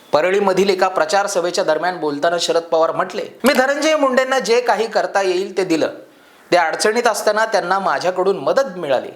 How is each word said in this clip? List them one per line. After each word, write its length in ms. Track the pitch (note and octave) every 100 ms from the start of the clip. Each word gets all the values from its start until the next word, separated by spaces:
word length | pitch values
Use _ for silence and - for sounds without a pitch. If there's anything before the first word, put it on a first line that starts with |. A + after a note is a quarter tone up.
| -
परळीमधील 580 | C#3+ F3 G3 G3 F3+ G3
एका 180 | F#3 F#3+
प्रचार 400 | F3 D#3 - G3
सभेच्या 360 | F#3 F3 F3
दरम्यान 360 | D#3+ D#3 F3 F3
बोलताना 360 | D3+ C#3+ E3+ F3
शरद 220 | E3+ D#3+
पवार 300 | E3 D#3+ D#3+
म्हटले, 340 | D3+ F#3 G3+ - -
"मी 100 | A#3+
धनंजय 420 | C4+ C4 D4 D#4 D4+
मुंडेंना 440 | C4+ B3+ C4 C4+
जे 220 | G3+ A#3
काही 260 | B3 G3+ A3+
करता 340 | G3 F3+ G3+
येईल 360 | F#3+ F3+ G3 G3
ते 60 |
दिलं. 260 | F3 D#3 B2 - - - - - -
ते 60 | F3
अडचणीत 500 | D#3+ D#3+ G#3+ A3+ A#3+
असताना 380 | G3+ G#3+ G#3 A3
त्यांना 340 | F#3+ F3 G3
माझ्याकडून 580 | F3+ C#3 E3+ F3+ F#3 F3+
मदत 400 | C#3+ A3 C4+ F3+
मिळाली. 320 | D3+ B2 G#2